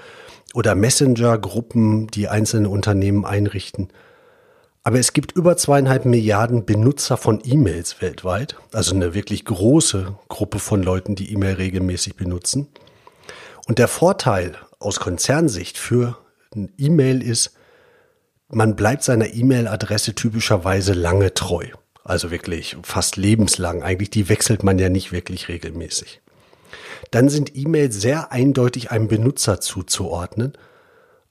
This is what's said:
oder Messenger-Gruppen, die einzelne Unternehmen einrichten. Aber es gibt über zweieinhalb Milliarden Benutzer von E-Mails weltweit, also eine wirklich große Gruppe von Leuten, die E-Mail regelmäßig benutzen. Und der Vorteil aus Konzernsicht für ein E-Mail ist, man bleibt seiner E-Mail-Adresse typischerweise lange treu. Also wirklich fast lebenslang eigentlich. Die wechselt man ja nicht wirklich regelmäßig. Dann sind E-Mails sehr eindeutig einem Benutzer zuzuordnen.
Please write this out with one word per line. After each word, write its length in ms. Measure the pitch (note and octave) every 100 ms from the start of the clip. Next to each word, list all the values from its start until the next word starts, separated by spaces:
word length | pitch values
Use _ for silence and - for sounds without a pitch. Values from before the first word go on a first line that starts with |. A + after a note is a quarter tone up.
| - - - - -
oder 200 | A#2+ G#2+
Messenger-Gruppen, 1300 | F#2+ A2+ - C3+ A#2 A#2+ A2+ G2+ A2+ - A#2+ A2 A2 A2
die 200 | G#2 G2+
einzelne 400 | G#2 A2 A2+ G2+
Unternehmen 560 | G2+ G#2 G2 G2+ G2+
einrichten. 640 | - G2+ G#2 G2+ - - F#2 _ _ _ _ _ _ _ _ _
Aber 160 | - B2
es 120 | A#2
gibt 200 | D3+ -
über 240 | F3+ E3+ E3+
zweieinhalb 480 | - C#3 C3+ C3
Milliarden 600 | B2 A#2+ G#2+ G2+ A#2 B2
Benutzer 520 | G2+ G#2 B2 C#3+ - B2
von 260 | A#2+ G#2+
E-Mails 560 | B2 D3 G2 E2+ - -
weltweit, 560 | F#2 - F#2 G2 D3+ - -
also 220 | A2 F2+
eine 200 | G2 F2
wirklich 300 | G2+ - G#2
große 680 | - F#2 A2 D#3 - G2 F#2+ G2 -
Gruppe 320 | - G#2 G2+
von 220 | - G2+
Leuten, 340 | F2+ F#2 G2+ G2
die 160 | F#2+
E-Mail 220 | G#2 G2
regelmäßig 600 | F#2+ F#2+ F#2+ F#2 F2+ G#2
benutzen. 540 | - F2+ F2+ - C3+ C#3+ _ - _ - _ - - - - -
Und 140 | A#2+
der 80 | A#2+
Vorteil 680 | - F3 F#3+ B2 F#2+ E2+ - - -
aus 220 | - -
Konzernsicht 760 | F#2+ E2+ - D3 D#3+ F#2 - -
für 400 | - A#2+ A#2+ - _ _ _
ein 180 | G#2 G2 -
E-Mail 420 | C#3+ E3 C3 C3
ist, 340 | A#2 A2+ - _ _ _ _ _ _ _ _ _ _
man 280 | A2 A2 G2
bleibt 260 | G#2 D3
seiner 320 | - A2+ A2
E-Mail-Adresse 800 | A2+ C3 B2 A2+ G2+ G#2 G#2+ -
typischerweise 800 | - A#2 A2 - G2+ F#2 F#2+ G2
lange 420 | F2 E2+ F#2+ F#2+
treu. 300 | - - E2+ - - _ _
Also 260 | - F2+ E2+
wirklich 460 | E2+ - D#2+ - -
fast 340 | - F#2 - -
lebenslang 680 | G2 A2 G2 - F2 E2+
eigentlich. 280 | D#2 F#2 G#2
Die 180 | G#2+ G2
wechselt 340 | G#2+ - G#2
man 160 | G2 F#2+
ja 100 | F#2
nicht 220 | F#2 -
wirklich 380 | F2+ - F#2 -
regelmäßig. 720 | E2+ E2 D#2+ E2 - - - _ _ _ _ _ - - - -
Dann 180 | A#2 C#3
sind 280 | D3 C3+ C3
E-Mails 440 | D3 D#3 C#3 G2+
sehr 300 | A#2 D#3 -
eindeutig 640 | B2 C#3 B2+ B2 C3 A2+
einem 160 | A2 A2
Benutzer 520 | G#2+ B2 - A#2 F#2
zuzuordnen. 920 | - F#2 - - F#2 E2+ E2+ G#2+ C3+ - _ _ _ _ _ _ _